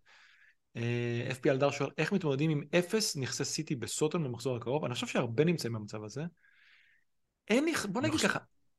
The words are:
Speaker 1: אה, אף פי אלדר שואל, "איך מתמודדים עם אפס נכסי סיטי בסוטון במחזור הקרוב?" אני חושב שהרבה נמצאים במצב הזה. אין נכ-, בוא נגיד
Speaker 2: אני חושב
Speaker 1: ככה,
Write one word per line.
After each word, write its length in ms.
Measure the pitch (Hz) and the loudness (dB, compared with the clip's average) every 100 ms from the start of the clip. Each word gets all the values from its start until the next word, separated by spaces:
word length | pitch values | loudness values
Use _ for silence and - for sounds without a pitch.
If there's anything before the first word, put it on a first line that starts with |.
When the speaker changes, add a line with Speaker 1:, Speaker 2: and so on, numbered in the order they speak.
| - - - - - _ _ - | -16 -20 -20 -20 -20 _ _ -4
Speaker 1:
אה, 520 | 117 120 120 120 120 | -2 0 0 -2 -4
אף 80 | 131 | 0
פי 120 | 156 | 2
אלדר 200 | 135 139 | 4 2
שואל, 200 | 135 139 - | 2 -2 0
"איך 140 | 156 | 0
מתמודדים 380 | 202 156 135 156 | 2 2 2 2
עם 120 | 147 139 175 | 0 2 0
אפס 380 | 175 - 143 147 | 2 0 0 -2
נכסי 280 | 120 - | -4 -2
סיטי 300 | 139 - 151 | -4 -4 -4
בסוטון 500 | 143 110 - 151 175 | -4 -2 0 0 2
במחזור 320 | 147 117 139 123 | -2 -2 -2 -2
הקרוב?" 280 | 117 143 | -2 -2
אני 100 | 151 | -2
חושב 120 | 123 247 | -4 -2
שהרבה 380 | 220 127 117 | 0 0 2
נמצאים 280 | 156 170 117 | 4 2 -2
במצב 320 | 113 104 107 | -4 -6 -8
הזה. 200 | 107 135 170 - _ _ - - _ _ _ _ _ _ - | -8 -8 -8 -10 _ _ -20 -20 _ _ _ _ _ _ 0
אין 160 | 220 311 | 2 2
נכ-, 120 | 302 208 | 0 -2
בוא 140 | 190 | -2
נגיד 100 | 302 | 0
Speaker 2:
אני 60 | 311 | 2
חושב 120 | - | 2
Speaker 1:
ככה, 100 | - - _ _ | 0 -4 _ _